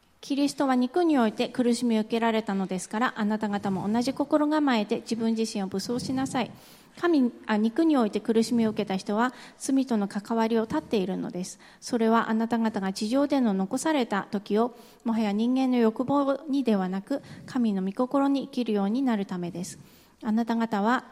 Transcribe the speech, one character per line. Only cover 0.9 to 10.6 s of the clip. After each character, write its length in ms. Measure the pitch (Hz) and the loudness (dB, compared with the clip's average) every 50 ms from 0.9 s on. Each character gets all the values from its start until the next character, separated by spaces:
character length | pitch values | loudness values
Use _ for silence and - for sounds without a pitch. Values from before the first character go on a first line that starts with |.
| - 359 349 | 2 2 2
に 160 | 330 302 269 | 4 4 4
お 80 | 233 214 | 4 2
い 40 | |
て 160 | 214 - 240 240 | 2 -2 -4 -4
苦 240 | - - 254 240 233 | 0 0 2 2 2
し 100 | 233 254 | 2 2
み 100 | 240 226 220 | 0 2 0
を 20 | |
受 80 | 214 220 | 0 0
け 100 | 240 226 | -2 0
ら 120 | 226 233 | 0 2
れ 100 | 220 220 | 0 0
た 140 | 214 214 196 | 0 -2 -2
の 100 | 196 190 | -2 -2
で 140 | 180 185 180 | -2 -4 -6
す 100 | - - | -6 -6
か 80 | - 214 | -4 -2
ら、 160 | 247 262 - - | -2 -2 -2 -2
あ 60 | 214 | -2
な 140 | 202 214 214 | -2 0 -2
た 120 | 226 208 | -2 -2
方 200 | 202 202 196 202 | -4 -2 -2 -2
も 180 | 196 185 - 196 | -2 -2 -2 0
同 140 | 214 233 | 0 0
じ 120 | 247 269 262 | 0 0 -2
心 320 | - 285 277 311 302 302 294 | -2 -2 0 2 2 2 2
構 280 | 302 311 302 277 247 | 2 2 2 2 2
え 100 | 220 208 | 2 2
で 160 | 208 233 233 | 0 -2 -4
自 140 | - - 240 | -2 -4 -4
分 200 | 220 226 226 226 | -2 0 0 0
自 140 | 220 226 220 - | 0 -2 -2 -2
身 60 | 208 | -4
を 60 | 196 190 | -6 -4
武 120 | 196 196 | -4 -6
装 200 | - - 240 247 | -4 -4 -6 -4
し 120 | - - 262 | -4 -4 -2
な 120 | 262 269 | -2 -2
さ 160 | 262 - 269 | -2 -2 -4
い。 80 | 233 - - - - - - - - - - - | -4 -4 -6 -16 -20 -20 -20 -20 -20 -20 -12 -2
神、 320 | - 349 339 285 254 240 - - - | 2 4 6 6 4 4 2 -4 -2
あ、 120 | - 220 208 | 0 2 2
肉 280 | 214 226 226 - 330 | 2 2 2 2 4
に 100 | 320 302 | 4 4
お 120 | 269 233 202 | 4 4 2
い 40 | |
て 80 | - 208 | 0 -2
苦 220 | - - 226 220 | 2 4 4 4
し 140 | 226 - 247 | 4 4 2
み 100 | 233 226 | 2 2
を 60 | 220 | 2
受 60 | 208 - | 0 -2
け 80 | 208 - | -2 -2
た 80 | 190 | -2
人 200 | 190 - - 202 | -4 -2 -2 0
は 160 | 214 233 262 - - - - - - | 0 0 0 -2 -6 -16 -20 -18 -10
罪 260 | - - 269 269 262 | -4 0 2 2 2
と 120 | 269 240 214 | 2 0 0
の 100 | 202 196 | 0 0
関 280 | - 208 202 - 233 | -4 -6 -4 -2 0
わ 120 | 226 226 220 | 0 2 2
り 100 | 233 | 2
を 80 | 226 | 2